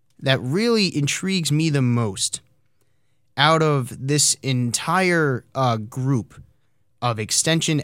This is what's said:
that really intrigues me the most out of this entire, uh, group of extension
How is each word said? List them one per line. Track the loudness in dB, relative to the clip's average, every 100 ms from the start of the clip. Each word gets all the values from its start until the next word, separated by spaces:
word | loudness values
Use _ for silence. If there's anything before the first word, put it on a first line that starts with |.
| _ -6
that | 0 0
really | 0 0 2 2 0
intrigues | 0 -2 -2 -2 -2 0
me | 0 2
the | 2
most | 2 2 -2 -4 -6 -6 -14 _ _ _ _ _ _ _ _ 0
out | 2 4
of | 2 2 -2 -6 -2
this | 0 0 -2
entire, | -2 -2 -2 -2 0 0 2 2 0 -2 -6
uh, | -2 0 0
group | -4 -4 0 0 -2 -14 -20 _ _ _ _ _
of | -4 -2
extension | -2 0 2 0 0 -2